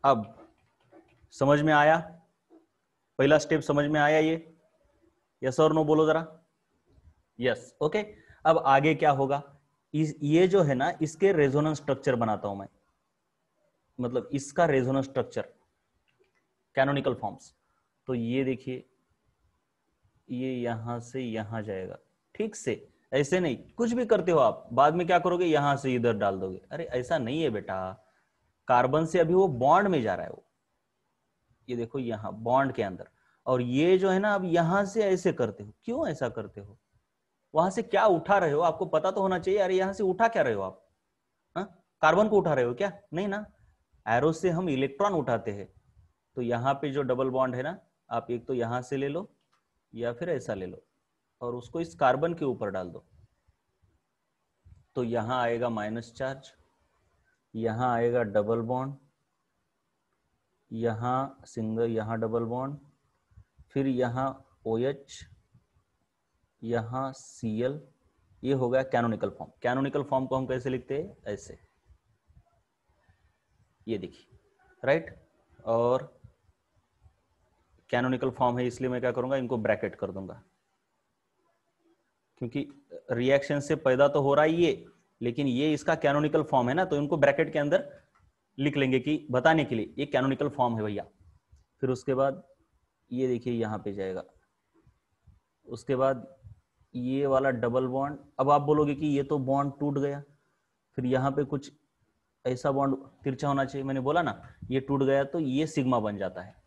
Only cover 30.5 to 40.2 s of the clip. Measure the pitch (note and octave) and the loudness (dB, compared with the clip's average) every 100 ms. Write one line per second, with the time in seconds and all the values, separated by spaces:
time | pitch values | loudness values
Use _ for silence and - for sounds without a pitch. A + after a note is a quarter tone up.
30.5 | _ _ _ _ _ _ _ _ _ _ | _ _ _ _ _ _ _ _ _ _
31.5 | _ - B2 A2+ C#3 A#2+ A2 G#2+ G2 A2+ | _ -10 -6 -6 -6 -6 -6 -8 -8 0
32.5 | B2+ C3+ B2 G2+ F2+ - _ _ _ - | 2 2 0 -4 -6 -16 _ _ _ -2
33.5 | B2+ B2 B2+ E3 F#3+ F#3+ F#3 G#3 G3+ F#3 | 0 2 2 4 4 4 2 2 0 2
34.5 | E3 E3 F#3+ G3 G#3+ G3+ F#3 F3+ - A#2 | 2 4 2 0 0 2 2 0 0 -2
35.5 | G2+ G#2 - - B3 D4+ D#3 B2 A#2 G2+ | -4 -16 -14 -8 -4 -4 -4 -6 -6 -12
36.5 | - G2 G2+ _ _ _ _ _ _ _ | -14 -18 -20 _ _ _ _ _ _ _
37.5 | D#3 F3 F#3+ A3+ G3 G#3+ E3+ D#3+ G3+ F3 | 0 0 0 0 2 4 4 4 4 4
38.5 | C#3+ E3+ D#3+ F#3 D#3 F#3+ G#3 F#3+ F#3 F3 | 2 2 0 0 0 0 0 0 0 0
39.5 | G3+ F#3 F#3 F#3+ G3 G3 F#3 | 0 2 2 0 -2 -2 2